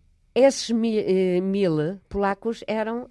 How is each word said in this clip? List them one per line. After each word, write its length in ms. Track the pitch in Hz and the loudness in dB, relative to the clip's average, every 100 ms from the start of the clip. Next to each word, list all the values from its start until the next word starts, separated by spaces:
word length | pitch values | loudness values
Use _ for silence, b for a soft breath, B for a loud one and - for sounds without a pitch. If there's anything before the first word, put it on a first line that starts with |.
| _ _ _ | _ _ _
esses 360 | - 269 262 - | 4 4 4 -2
mi-, 260 | 226 226 214 | -2 0 0
eh, 420 | - 190 185 180 | 0 2 2 0
mil 580 | 190 196 190 156 151 196 _ | 0 0 0 0 -2 -6 _
polacos 540 | 202 196 196 226 226 - | -4 -2 -2 -6 -6 -6
eram 400 | 220 220 233 254 | -4 -4 -6 -6